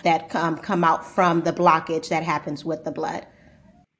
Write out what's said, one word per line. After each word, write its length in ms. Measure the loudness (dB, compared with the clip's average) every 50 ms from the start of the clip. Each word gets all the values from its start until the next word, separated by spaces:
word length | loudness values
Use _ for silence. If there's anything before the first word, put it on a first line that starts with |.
| 0
that 240 | 2 2 0 0
come, 300 | -2 -4 -2 0 -2 -2
come 260 | -4 -4 -2 0 2 4
out 220 | 4 2 2 -2
from 380 | -4 0 2 4 4 4 2 0
the 100 | 0 0
blockage 560 | 4 4 4 4 4 2 -2 -4 -4 -4 -2
that 140 | -4 -2 -2
happens 420 | -2 -2 -4 -4 -6 -8 -6 -6
with 180 | -6 -6 -6 -6
the 80 | -8
blood. 340 | -6 -4 -4 -4 -4 -6 -10 -14 _ _ _ -20 _ _ _ -20 _ _ _ _ _